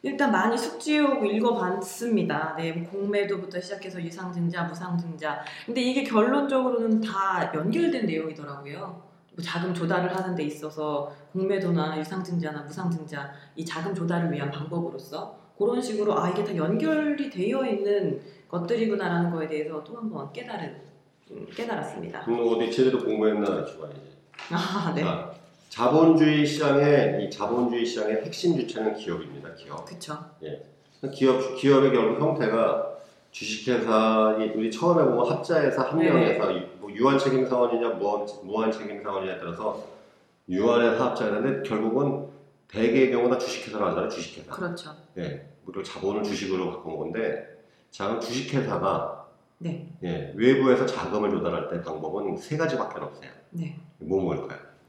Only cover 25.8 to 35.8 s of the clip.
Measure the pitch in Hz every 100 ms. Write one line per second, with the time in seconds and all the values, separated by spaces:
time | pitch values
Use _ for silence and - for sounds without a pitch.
25.8 | 123 151 160 160 151 151 147 - 143 139
26.8 | 147 143 - - - - 104 120 117 120
27.8 | 113 110 107 110 - - 175 139 117 113
28.8 | 107 - - 82 73 69 71 - - 71
29.8 | 71 87 - 151 165 - 78 - - _
30.8 | _ _ 135 - 131 127 - - 139 139
31.8 | 131 117 110 135 151 - 110 113 104 -
32.8 | - - - _ _ - 107 107 - 120
33.8 | 113 110 110 110 107 107 110 110 113 -
34.8 | 170 170 135 117 123 - - 160 143 127